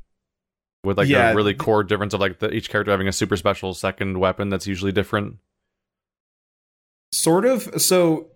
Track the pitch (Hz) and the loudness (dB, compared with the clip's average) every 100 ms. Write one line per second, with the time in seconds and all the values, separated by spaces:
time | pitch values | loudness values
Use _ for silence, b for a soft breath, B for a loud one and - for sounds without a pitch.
0 | - _ _ _ _ _ _ _ 95 98 | -20 _ _ _ _ _ _ _ -2 2
1 | 139 139 117 107 104 98 - 107 95 104 | 4 4 4 2 0 0 2 2 2 -2
2 | 101 98 98 90 107 110 - 107 101 98 | -2 -2 -2 -2 -4 -4 -4 -2 0 0
3 | 95 95 90 98 101 95 95 90 95 - | 0 -2 -2 0 0 -2 -4 -4 -4 -4
4 | 98 92 92 92 101 98 98 92 98 98 | -4 0 0 0 -2 -4 -4 -4 -2 -2
5 | 95 107 104 - _ _ _ _ _ _ | 0 -2 -4 -12 _ _ _ _ _ _
6 | _ _ _ _ _ _ _ _ _ _ | _ _ _ _ _ _ _ _ _ _
7 | _ - - 170 240 254 - - - 185 | _ -4 0 2 2 0 -4 -2 2 4
8 | 170 156 - | 4 0 -6